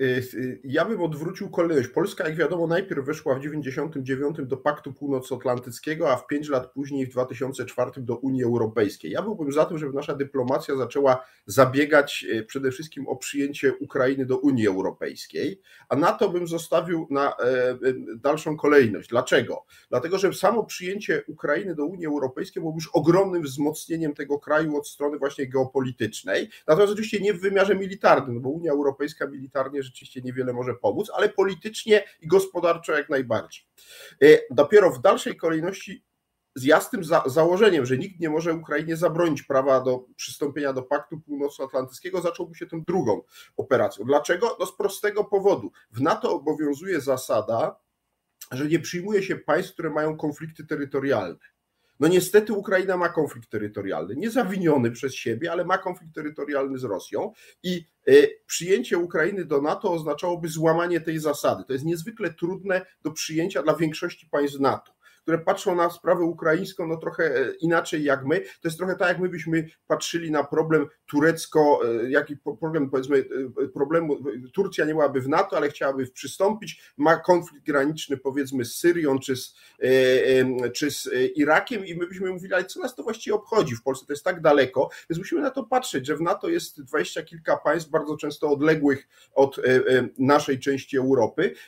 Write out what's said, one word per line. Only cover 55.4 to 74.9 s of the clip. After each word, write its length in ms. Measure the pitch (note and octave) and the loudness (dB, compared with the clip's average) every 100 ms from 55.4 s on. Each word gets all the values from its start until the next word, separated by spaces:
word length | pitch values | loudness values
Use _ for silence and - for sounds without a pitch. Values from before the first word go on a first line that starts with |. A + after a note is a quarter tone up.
| E3+ | -4
ale 140 | F3 F3 | -4 0
ma 120 | F#3 | 0
konflikt 380 | F#3 E3+ D#3+ D#3 | -2 -8 -12 -10
terytorialny 640 | D3+ D3 C#3+ C#3 C3+ C3 | -10 -8 -4 -2 -2 -4
z 60 | |
Rosją 480 | B2 F#2 - G#2+ G#3 - - _ | -6 -6 -6 -6 -6 -8 -20 _
i, 220 | F3+ F3+ E3 _ - | -6 -6 -8 _ 6
e, 60 | C#3 C#3+ - _ | 8 8 0 _
przyjęcie 520 | - E3+ G#3+ A#3 F3+ | -8 0 0 2 -2
Ukrainy 480 | E3+ E3 E3 G3+ D3+ | 0 0 -2 -2 -2
do 160 | C#3+ | 0
nato 300 | D3 G3 G3 | 0 -2 -2
oznaczałoby 560 | E3+ D3+ C#3+ F3+ E3+ E3 | -4 -4 -4 -4 -4 -6
złamanie 540 | D#3 D#3+ E3 F3 E3+ | 0 2 2 2 -2
tej 180 | E3 D#3+ | -2 -4
zasady. 440 | D3+ C#3+ C#3+ A#2+ | -2 0 0 -2
To 100 | C#3 | -4
jest 120 | C3 D#3 | -4 -2
niezwykle 480 | E3+ E3 A3 F3 | -4 -6 -8 -8
trudne 520 | D#3+ E3+ F3+ G3 F#3 F#3 _ | -4 -6 -6 -2 -4 -4 _
do 80 | D3 | -10
przyjęcia 520 | D#3 - D#3 F#3 F#3+ | -8 -6 -2 -2 0
dla 120 | D#3 D3+ | 0 2
większości 520 | D#3+ D#3 F3 - _ | 0 -2 -8 -10 _
państw 280 | D3+ C#3+ C#3 | 0 0 2
nato, 380 | C3+ A2 - _ _ _ - | 0 0 -6 _ _ _ -2
które 120 | D#3+ | 0
patrzą 360 | D#3+ G3 G3+ F3 | 0 -2 0 0
na 140 | E3+ | 0
sprawę 340 | - E3 F3 | 0 0 2
ukraińską, 640 | E3+ E3 E3 E3 F#3+ - E3 | 0 0 0 0 -2 -6 -6
no, 100 | D#3+ | -6
trochę, 380 | F3 E3+ D#3+ B2+ | -6 -2 0 2
e, 160 | A#2+ - | -2 -2
inaczej 420 | D#3+ E3 E3 D#3+ | 0 2 0 -2
jak 220 | C#3+ C3+ C3+ | 0 0 0
my. 140 | F3+ | -2
To 280 | F#3+ - E3+ | -2 -8 -8
jest 100 | D#3+ | -4
trochę 180 | F#3 F3 | -4 0
tak, 120 | F3+ | 0
jak 120 | F3 | 0
my 100 | F#3 | -2
byśmy 380 | E3+ D#3+ D#3+ D#3+ _ _ | -4 -2 -2 -2 _ _
patrzyli 440 | D#3 - E3+ E3 | -2 -2 -6 -2
na 120 | D3+ | -2
problem 440 | C#3+ D#3 D#3 D#3 C#3+ _ - | 0 0 2 2 2 _ -4
turecko, 720 | D3 D#3+ D#3+ - D#3 D3 C#3+ A#2 A#2 | 2 4 2 0 4 6 4 2 0
e, 60 | B2 | 0
jaki 280 | D3 D3+ C#3+ | 0 0 -6
po-, 200 | - - | -10 -6
problem, 320 | D#3+ D#3 C3+ | -2 0 0
powiedzmy, 360 | C3+ C3 C#3 C3 B2 C3 A#2 | 0 2 2 2 -4 -6 -4
e, 40 | C3+ | -4
problemu, 500 | C#3 C#3 E3 D#3+ B2+ C3 A#2 B2+ | -2 0 0 0 -4 -4 -8 -8
Turcja 320 | - G3 - | -4 -2 0
nie 80 | D#3 | 0